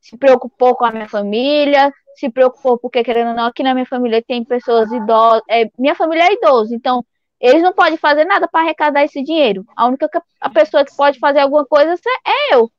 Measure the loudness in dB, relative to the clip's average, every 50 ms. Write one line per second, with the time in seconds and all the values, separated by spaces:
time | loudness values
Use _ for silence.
0 | _ -20 -16 0 2 4 4 4 0 -8 _ _ 0 0 2 2 -2 -2 -2 -4
1 | -12 -8 -6 -6 -6 -4 -4 -2 -2 0 0 0 0 2 2 2 2 2 0 _
2 | _ _ -18 _ -8 -8 0 2 2 2 0 _ _ -2 -2 -2 -4 -6 -4 -4
3 | -2 -2 -2 -2 -2 -2 -4 -4 -4 -4 -4 -2 -2 -2 -2 -2 -4 -6 -6 -4
4 | -4 -2 -2 -2 -4 _ -8 -8 -6 _ -6 -6 -4 0 0 0 0 0 -4 -8
5 | -2 0 2 4 4 4 2 2 0 _ -2 -2 -2 -2 _ _ -2 -2 -2 0
6 | -2 -2 0 0 2 0 0 2 2 2 2 2 0 -2 -6 -6 -4 -4 -4 -4
7 | -6 _ _ _ _ _ _ _ 2 2 4 4 4 2 2 2 2 2 0 0
8 | 0 0 2 2 2 0 0 -2 -2 -2 _ -2 -2 -2 -2 -2 -2 0 0 0
9 | 0 -2 _ -8 -8 -4 -2 0 0 0 0 -4 -8 _ _ -2 -2 -2 0 -2
10 | -4 -4 -4 -6 -8 _ _ _ -10 -4 0 0 0 2 2 0 0 -2 _ _
11 | 0 0 0 0 -2 0 2 2 0 2 0 0 -2 0 0 0 2 2 0 -4
12 | _ -6 -6 -4 _ -4 -4 -2 -2 0 2 2 2 0 _